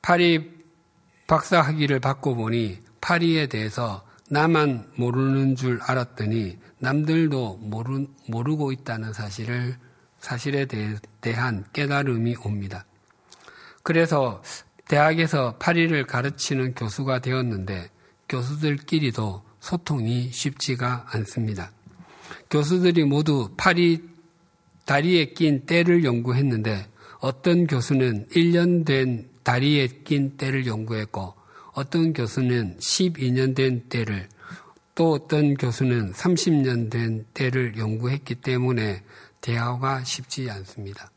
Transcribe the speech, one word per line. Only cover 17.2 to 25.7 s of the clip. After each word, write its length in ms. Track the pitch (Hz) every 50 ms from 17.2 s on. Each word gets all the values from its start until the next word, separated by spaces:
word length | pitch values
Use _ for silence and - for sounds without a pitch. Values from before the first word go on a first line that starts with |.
| 127 127 127 131 127 123 110 98 92 92 98 90 85 - _ _ _ _ _ _ _
교수들끼리도 1160 | _ - 131 123 127 147 147 156 151 143 135 - - - 160 151 131 113 - 113 107 92 95 - _ _ _
소통이 720 | - - - 175 - - 151 135 113 113 123 123 123 127
쉽지가 760 | 123 - - 147 131 - - - 131 123 127 123 123 123 - -
않습니다. 640 | - 113 107 - - 127 113 107 107 92 87 - - _ _ - - - - - - - - - - - - _
교수들이 560 | - 151 147 147 180 185 180 180 170 170 156
모두 480 | 143 139 147 156 156 147 139 113 98 - -
파리 440 | - 185 175 175 175 170 165 165 - - - - _ _ _ _ _ _ _ _ _ _ _ - _
다리에 480 | - 135 143 147 175 180 170 156 131 -
낀 320 | - 165 156 147 131 131
때를 380 | -